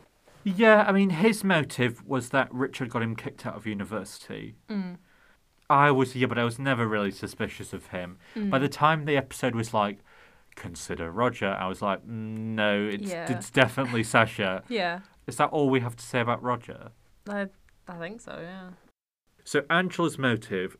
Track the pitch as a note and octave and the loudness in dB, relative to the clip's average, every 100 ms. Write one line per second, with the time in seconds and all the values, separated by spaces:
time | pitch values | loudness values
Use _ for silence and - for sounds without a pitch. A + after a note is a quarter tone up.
0 | _ _ _ - G3+ F#3 A3+ G#3+ G3 G3 | _ _ _ -8 -4 6 8 10 8 4
1 | G3 D#3+ A3 G#3+ F#3+ E3+ C3 - B2 A#2+ | 4 4 4 4 2 2 2 0 0 0
2 | - C3 A#2+ C3+ B2+ B2 C3+ - B2 A#2+ | -4 -2 0 0 0 0 -4 -4 -4 -2
3 | A2+ A2 D3 - B2 E2+ A2 G#2 G2 G#2 | -2 -4 -10 -10 -10 -8 -6 -6 -6 -6
4 | F#2+ - - G#2+ A2 A#2 - G#3 F#3 F3 | -8 -14 -14 -12 -12 -16 -8 -6 -6 -10
5 | _ _ _ _ _ _ - C#3 C#3+ C3+ | _ _ _ _ _ _ 2 6 6 4
6 | B2+ B2+ B2 A#2 A#2+ A2+ C#3 B2 A2+ G#2+ | 2 0 0 0 -2 -2 -2 0 0 0
7 | G2+ G2 G2 - G2+ - G2+ F#2+ - F#2 | -2 -4 -10 -6 -8 -8 -12 -14 -10 -10
8 | F2+ F2+ - A3+ G3+ C3+ C#3 - D3+ D#3+ | -10 -14 -14 -6 -2 0 0 2 2 2
9 | D3 C#3+ B2+ - C3 A2+ A2+ A2 G2+ G2+ | 0 0 -2 -4 -2 -2 0 0 0 -2
10 | _ - - _ _ - F#2 E2 - - | _ -20 -20 _ _ -16 -14 -12 -10 -8
11 | E2 F2+ B2 A2+ G2+ G2 F#2 F#2+ G#2 F#2+ | -6 -2 -2 0 -4 -2 -4 -4 -2 -4
12 | - A2+ A2 A2 A2 A2 G#2 G#2 G#2 G2+ | -6 -10 -8 -8 -6 0 2 2 0 -4
13 | G#2 E3+ E3 A#2+ - - B2 - C3 A#2+ | -6 -8 -4 -6 0 4 4 4 -2 -2
14 | A2+ A#2+ A2 - G2 F#2 - A3+ F3 F3 | 2 4 4 2 -2 -2 -4 -2 -2 -4
15 | - _ - - D3 D#3 C#3+ C3 A#2+ A#2+ | -12 _ -10 -2 0 2 4 2 0 -8
16 | - B2+ A#2 A#2 B2 B2 - - A2 - | -4 -2 0 -2 -2 -4 -6 -16 -16 -20
17 | _ _ - G3+ G3 _ _ _ - E3+ | _ _ -10 -8 -8 _ _ _ -18 -12
18 | E3+ A3+ - C#3 E3 F#3+ F#3 F3+ _ _ | -12 -12 -14 -14 -14 -16 -18 -20 _ _
19 | _ _ _ _ - D3 C#3+ E3+ F#3 - | _ _ _ _ -4 -2 2 2 0 0
20 | E3+ - C3+ A2+ - F#2+ F#2 - | -2 2 0 0 -2 -4 -4 -8